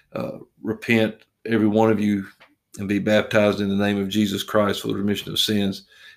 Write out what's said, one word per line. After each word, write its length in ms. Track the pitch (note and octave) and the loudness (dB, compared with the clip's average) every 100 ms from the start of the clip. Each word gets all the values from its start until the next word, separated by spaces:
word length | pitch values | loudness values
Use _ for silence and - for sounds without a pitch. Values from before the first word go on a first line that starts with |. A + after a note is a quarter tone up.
| _ | _
Uh, 240 | - A2 G#2+ - _ | -10 -8 -10 -18 _
Repent, 640 | A2 A2 - A2+ A2 - _ _ - | -8 -4 2 2 2 -2 _ _ -2
every 220 | A2+ G#2+ | 0 2
one 240 | G#2+ A2 | 4 4
of 80 | G#2+ | 4
you, 280 | G#2 G2+ G2 - - _ _ - | 0 -2 -4 -14 -20 _ _ -10
and 100 | G2 | -4
be 120 | G2+ | -2
baptized 600 | F#2+ G#2+ G2+ A2 G#2 G2 | 2 2 2 2 2 2
in 100 | G2+ | -2
the 60 | G2 | 0
name 240 | G2+ G2+ | 0 -2
of 100 | G2 | -2
Jesus 340 | G#2+ G#2 G2 | 0 0 -2
Christ 380 | - G#2+ G2+ G2+ | -2 0 0 -2
for 60 | A2+ | -6
the 80 | G#2 | -4
remission 360 | G2+ G2 - | -2 -4 -4
of 80 | G#2 | -2
sins, 480 | - G#2 G2+ F#2+ - - - | 0 0 0 -4 -12 -20 -20